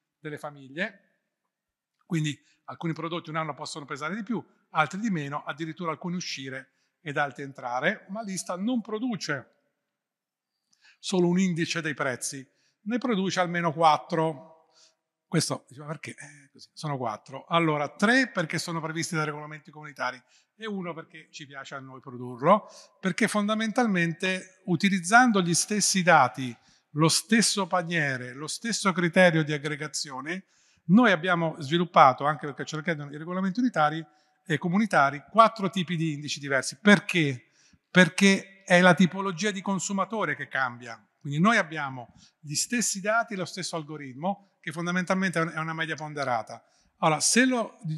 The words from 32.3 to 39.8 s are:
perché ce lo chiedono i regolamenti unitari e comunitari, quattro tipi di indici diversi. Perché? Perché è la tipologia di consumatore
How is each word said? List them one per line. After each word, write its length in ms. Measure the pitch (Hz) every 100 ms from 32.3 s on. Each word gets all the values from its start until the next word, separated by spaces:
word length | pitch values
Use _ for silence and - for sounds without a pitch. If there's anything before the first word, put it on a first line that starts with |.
| 151 147
perché 180 | 135
ce 140 | 147 156
lo 60 |
chiedono 280 | 165 151 143
i 60 | 151
regolamenti 420 | 160 185 190 180
unitari 460 | 247 160 151 160 160 _ _ _ -
e 120 | 147
comunitari, 640 | 175 196 226 165 139 143 -
quattro 400 | 208 220 - 190
tipi 280 | 190 170 170
di 160 | 160
indici 260 | 147 147 143
diversi. 380 | 139 135 - -
Perché? 720 | 208 202 - 175 143 123 _ _ _ _ _
Perché 720 | 180 175 - 196 196 - -
è 160 | - 180
la 140 | 185
tipologia 580 | 175 175 196 196 160 208
di 100 | 196
consumatore 720 | 202 190